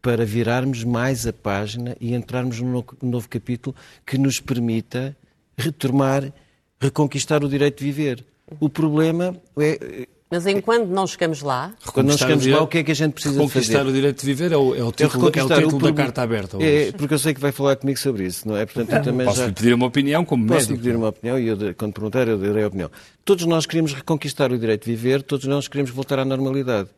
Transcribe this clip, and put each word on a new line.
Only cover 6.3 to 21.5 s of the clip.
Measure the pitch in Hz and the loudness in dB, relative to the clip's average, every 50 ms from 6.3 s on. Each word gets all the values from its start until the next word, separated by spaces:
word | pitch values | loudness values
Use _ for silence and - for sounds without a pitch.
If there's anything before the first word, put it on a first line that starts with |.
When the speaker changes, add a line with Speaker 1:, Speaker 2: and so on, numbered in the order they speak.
| 143 _ _ _ _ _ _ _ _ _ | -10 _ _ _ _ _ _ _ _ _
Speaker 1:
reconquistar | - 139 - - 151 143 - 139 - - 156 151 143 | -4 -2 0 2 0 0 0 -4 -2 0 0 0 0
o | 143 | 0
direito | 135 139 139 147 143 - | 0 2 0 0 0 -2
de | 135 | -6
viver. | 143 139 143 156 143 123 117 120 _ _ _ _ - - 151 | -4 -2 -2 -2 -2 -4 -6 -10 _ _ _ _ -20 -8 -2
O | 160 151 | -2 -2
problema | 139 - 160 156 147 151 160 160 160 170 175 180 180 175 _ _ _ - | 0 0 0 2 2 2 2 2 2 0 -2 -4 -4 -8 _ _ _ 0
é | 151 151 160 - - 62 - 104 123 - _ _ _ _ | 0 0 0 -2 -6 -12 -12 -12 -14 -14 _ _ _ _
Speaker 2:
Mas | 170 175 170 | -6 -2 0
enquanto | 196 196 202 190 214 226 233 233 | 0 0 0 2 2 2 2 2
não | 185 175 196 190 | 0 0 -2 -2
chegamos | 175 - - 180 165 160 143 139 | -2 -2 -2 -2 -2 -2 -2 -4
lá | 143 131 123 135 175 220 _ - - - | -4 -4 -4 -4 -8 -12 _ -16 -6 0
Speaker 1:
Quando | 139 131 | 2 2
não | 139 147 | 4 4
Speaker 3:
Reconquistar | 143 135 | 2 4
Speaker 1:
chegamos | 127 151 147 131 | 4 4 4 4
Speaker 3:
o | |
direito, | 131 135 147 | 4 4 4
Speaker 1:
lá, | 160 | 4
o | 151 | 2
que | - 170 | 0 -2
é | 156 | 0
que | 151 160 | 0 0
a | |
gente | 135 156 156 143 | 0 0 0 -2
precisa | - - 151 139 | -2 -4 -2 2
Speaker 3:
reconquistar | 139 147 143 - 135 120 110 113 139 | 2 2 2 2 0 0 2 2 2
Speaker 1:
fazer? | 139 131 | 2 2
Speaker 3:
o | 135 | 0
direito | 131 135 143 135 135 | 2 2 2 0 0
de | - | -2
viver | 135 143 131 165 175 165 | -2 -2 0 0 2 4
é | |
o, | 147 139 131 127 | 4 4 4 2
é | - 120 | 2 -2
o | 117 | -4
Speaker 1:
É | 117 | 0
Speaker 3:
título, | - 151 | 2 2
é | |
o | 147 | 2
Speaker 1:
reconquistar | - 127 123 135 - 143 135 135 170 | 4 4 4 4 4 4 2 4 4
Speaker 3:
título | 151 156 156 156 | 4 4 4 2
da | 139 | 4
Speaker 1:
público. | 131 156 156 | 2 2 2
Speaker 3:
carta | 147 139 127 120 - 127 | 2 0 -2 0 -2 -2
aberta | 113 113 110 98 87 - - 156 | 0 0 -2 -4 -4 -4 0 2
Speaker 1:
É, | 160 147 147 147 | 4 4 4 2
Speaker 3:
hoje. | 101 - | 0 -2
Speaker 1:
porque | 196 147 143 156 | -4 -2 -2 0
eu | 147 | 0
sei | 131 160 151 | 0 0 -2
que | 131 | 0
vai | 139 143 135 | -2 -4 -2
falar | - 139 139 139 | 0 2 2 2
comigo | 131 - 135 139 123 | 2 0 -4 -2 -2
sobre | - 139 127 104 95 | -2 -2 -2 -2 -2
isso, | 90 90 - - 110 | -4 -4 -6 -6 -4
não | 107 | -2
é? | 101 110 | -2 -2
Portanto, | - - - 117 113 | -4 -2 -4 -2 0
eu | - 233 | 0 0
Speaker 3:
Não, | - | 0
Speaker 1:
também | - 123 127 127 | 0 0 0 2
Speaker 3:
posso-lhe | 123 101 123 127 117 | 0 2 2 0 -2
Speaker 1:
já | 98 | -2
Speaker 3:
pedir | 90 107 120 120 | 2 4 4 6
uma | 120 123 | 6 4
opinião | 127 120 147 139 139 147 160 175 | 2 2 0 0 2 2 0 0
como | 165 160 127 113 | 2 0 0 2
Speaker 1:
posso-lhe | 107 175 160 131 107 127 | 4 4 2 2 2 -2
Speaker 3:
médico. | 123 113 | -2 0
Speaker 1:
pedir | 123 117 | 0 0
uma | 117 113 110 | 0 0 -2
opinião | 104 - - 113 123 131 | -2 -4 -4 -2 -2 0
e | 123 | 0
eu, | 113 | 0